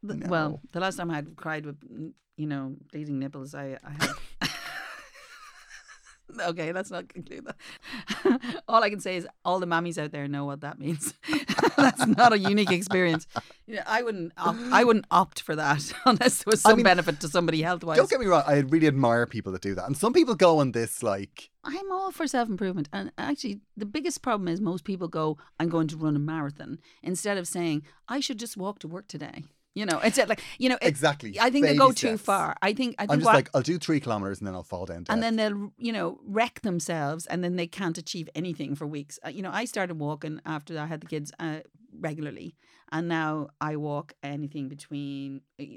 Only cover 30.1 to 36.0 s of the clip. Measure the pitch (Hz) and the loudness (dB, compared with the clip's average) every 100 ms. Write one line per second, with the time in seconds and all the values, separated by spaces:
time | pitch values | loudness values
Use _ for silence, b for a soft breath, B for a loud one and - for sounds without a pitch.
30.1 | 262 214 220 B B 254 254 240 147 151 | 4 2 2 B B 0 4 2 4 2
31.1 | 147 110 143 233 269 294 - 262 - 233 | 0 -6 2 4 6 4 8 6 6 0
32.1 | 220 - 196 156 - 190 220 247 - 208 | 0 2 2 0 0 -2 0 -4 -4 0
33.1 | 147 170 143 - 143 127 170 - 151 - | 4 8 6 6 0 2 -2 2 0 2
34.1 | 107 98 95 104 92 82 92 90 85 87 | -2 -2 -4 -6 -8 -8 -8 -8 -10 -2
35.1 | 220 226 220 214 202 202 _ 233 220 | 0 0 0 0 -2 -8 _ -6 -4